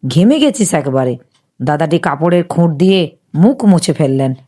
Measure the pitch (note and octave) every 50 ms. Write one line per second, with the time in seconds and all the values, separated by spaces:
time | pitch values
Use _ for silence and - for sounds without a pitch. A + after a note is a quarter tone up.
0 | - C3 B2+ E3 F3+ A#3 D4 D#4 C#4+ C#4+ C4+ - G#3 - - D#3+ C3 C#3+ C3 C3+
1 | C3 B2+ A#2+ A#2+ _ _ _ _ _ _ _ _ B2 C3+ D3 C#3+ D#3+ D3+ E3 E3+
2 | - F3 C#3 C#3 D#3+ F3 F3 F3 F3 F3 - E3+ E3+ E3+ D#3 C#3 F3 F#3+ F#3+ F#3
3 | E3+ C#3 _ _ _ _ - D3 E3+ A#3 C#4 C4+ B3 G#3 F#3+ E3 - - D3+ -
4 | D#3+ C3+ C3+ C3+ C3+ C3 C3 C3 _